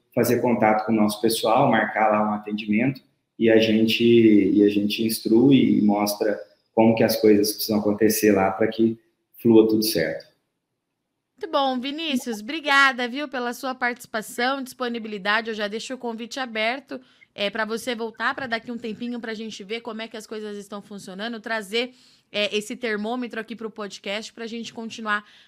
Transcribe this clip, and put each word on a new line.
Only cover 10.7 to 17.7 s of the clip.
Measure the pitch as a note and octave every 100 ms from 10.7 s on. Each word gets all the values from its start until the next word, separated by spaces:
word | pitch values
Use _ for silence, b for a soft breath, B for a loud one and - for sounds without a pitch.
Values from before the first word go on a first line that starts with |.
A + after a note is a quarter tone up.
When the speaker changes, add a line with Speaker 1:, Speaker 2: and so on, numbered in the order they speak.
| _ _ _ _ _ _ _
Speaker 2:
Muito | F#4+
bom, | D#4 C4+ B3+
Vinícius. | C4 D4 E4 C4 B3+ G#3+
Obrigada, | G#3+ D#4+ D4 C#4 C#4 B3 B3
viu, | B3+ D4
pela | C4 A#3+
sua | B3 C4 B3+
participação, | A#3+ A#3+ - A3 G#3 - B3 C#4
disponibilidade. | C4 - B3 A#3 A3 G#3 G3 G#3+ A3+
Eu | G#3+
já | G#3
deixo | G#3+ -
o | B3+
convite | A#3+ A3+ A#3 C4+
aberto, | C4 A3 A3 C4 - C4 b b b -
é, | G3+
pra | G#3+
você | G#3+